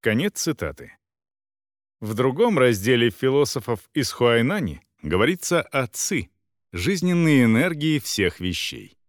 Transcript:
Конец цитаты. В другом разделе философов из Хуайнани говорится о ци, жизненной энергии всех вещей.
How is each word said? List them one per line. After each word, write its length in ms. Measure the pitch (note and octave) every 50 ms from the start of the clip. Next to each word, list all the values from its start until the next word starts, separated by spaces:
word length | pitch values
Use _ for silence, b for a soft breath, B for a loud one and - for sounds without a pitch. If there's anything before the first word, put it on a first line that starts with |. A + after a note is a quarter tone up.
Конец 400 | - A2+ G#2+ A#2 E3+ G#3 _ -
цитаты. 520 | - E3+ D3+ - F2 D2+ C#2 - - - - _ _ _ _ _ _ _ _ _ _ _ _ _ _ _ _ _ _ _ _ _
В 140 | A2 G#2+ A2+
другом 440 | G#2 B2 C3+ B2+ F3+ A#3 A#3+ G#3
разделе 520 | C#3 B2+ B2 A#2 F#2+ F#2+ A#2+ B2+ A#2+ A#2+ A#2
философов 800 | - - - C3 C3 C#3+ D3 - - C3 - - A#2 G#2 - _ _
из 180 | D#3 C3+ -
Хуайнани 720 | - - B2 A#2+ A#2 A#2 A#2 C#3 G3 G#3 D3 F2+ C#2 - _ _ _ _
говорится 600 | - D2+ E2 F#2 A2 D3 F#3 F3 - - F3+ D#3+
о 260 | - - - C#3 B2+
ци, 420 | - - - - - G3+ C#3 - - _ _ _ _ _ _ _ _
жизненной 720 | - F2 F2+ D3+ G3+ F3 E3+ F3+ F3 F3 E3 D#3+ D3 C3+ B2
энергии 560 | A2+ A2 A2+ D#3 F3+ E3+ D3 D3+ D#3+ D3+ C#3
всех 400 | - - - - F#2+ F2 - -
вещей. 580 | F#2 F#2 E2+ - - - - A#1+ - - _ _ _